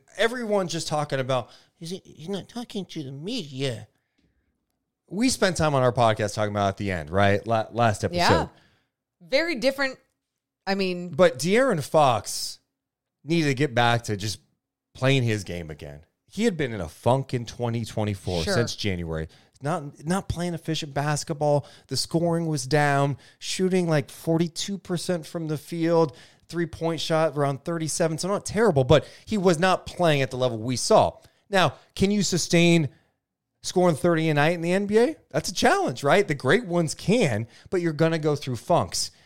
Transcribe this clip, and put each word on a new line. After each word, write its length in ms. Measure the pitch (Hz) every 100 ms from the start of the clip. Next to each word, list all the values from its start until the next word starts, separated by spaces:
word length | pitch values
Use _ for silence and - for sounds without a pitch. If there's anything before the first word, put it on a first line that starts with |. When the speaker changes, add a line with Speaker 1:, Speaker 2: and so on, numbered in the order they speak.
| _ -
Speaker 1:
everyone 500 | 220 247 226 208 175
just 200 | 156 139
talking 320 | 151 147 139
about, 300 | 127 131 117 - _ -
"He's, 120 | 165 185
he's 260 | - - 156
not 180 | 196 -
talking 360 | 233 240 208 180
to 160 | 165
the 80 | 135
media." 760 | 139 165 254 151 131 139 110 107 _ _ _ _ _ _ _ _ _ _ _ -
We 200 | 175 254
spent 280 | - 196 170
time 160 | 156 139
on 60 |
our 80 | 127
podcast 420 | 120 117 107 107 -
talking 160 | 107
about 160 | 104 101
at 80 | 98
the 140 | 101
end, 180 | 90 73
right? 360 | 92 101 101 -
La-, 200 | 113 107
last 320 | 107 117 101
episode. 140 | 101 175
Speaker 2:
Yeah. 280 | 185 - - _ _ _ _ _ _ _
Very 340 | 170 269 339 285
different. 420 | 254 269 269 262 _ _ _ _ _ _ -
I 80 | 196
mean, 340 | 190 180 180
Speaker 1:
But 300 | 135 175 131
De'Aaron 420 | 160 208 269 175
Fox 760 | 131 160 143 113 - - - - _ _ _ _ _ _
needed 240 | 139 170 147
to 60 |
get 200 | 127 147 120
back 280 | 120 120 -
to 120 | 104
just 220 | 110 - _ _ _ _ _
playing 300 | - 131 139
his 200 | 120 107
game 260 | 92 87 80
again. 320 | 76 78 73 82 _ _
He 200 | - 233
had 120 | 165
been 160 | 135
in 80 | 113
a 80 | 82
funk 440 | - 117 135 131
in 120 | 127 113
twenty 400 | - 120 117 113
twenty-four 580 | - 104 101 - 87
Speaker 2:
Sure. 100 | 80
Speaker 1:
since 220 | 190 110 -
January. 520 | 107 90 82 80 80 _ _ _
Not, 440 | 135 170 143 - 151
not 220 | 190 -
playing 280 | - 175 165
efficient 380 | - 156 151
basketball. 720 | 139 147 147 - 151 147 147 - - -
The 80 | 131
scoring 520 | - 165 170 165 165
was 180 | 151 127
down, 480 | 147 147 139 139 135 - -
shooting, 480 | - - 185 185 175
like, 220 | 151 -
forty-two 680 | - - 165 170 - - 196
percent 480 | - 170 - 180 170
from 220 | 175 160
the 100 | 151
field, 600 | - 170 165 170 165 - - _ -
three-point 500 | 165 165 - 165 160
shot 380 | - 160 160 143
around 260 | 139 139
thirty-seven. 540 | - 170 156 - 165 156
So 100 | 175
not 180 | 202 -
terrible, 380 | 190 226 143
but 240 | 127 151 - - -
he 120 | 214
was 200 | 185 160
not 280 | 185 180 -
playing 360 | - 175 143
at 100 | 131
the 60 | 127
level 200 | 127 113
we 180 | 113 123
saw. 380 | - 214 92 - _ _ -
Now, 260 | 196 160 - _ -
can 160 | 196
you 120 | 208
sustain 640 | 185 175 - 170 170 170 143 _ _ _ _ _ _ _
scoring 340 | - 185 180 147
thirty 320 | 175 165 160
a 60 |
night 200 | 147 151 175
in 60 |
the 120 | 165
N 120 | 185 202
B 120 | 208
A? 180 | 247 311 _
That's 180 | - -
a 60 |
challenge, 500 | 185 233 392 359 120
right? 240 | 139 180 185
The 80 | 143
great 300 | 127 196 220
ones 280 | 170 156
can, 540 | - - 233 175 104 117 - -
but 100 | 185
you're 140 | 170
gonna 260 | 147 165 165
go 160 | 156 147
through 220 | - 120
funks. 540 | - 170 110 - - _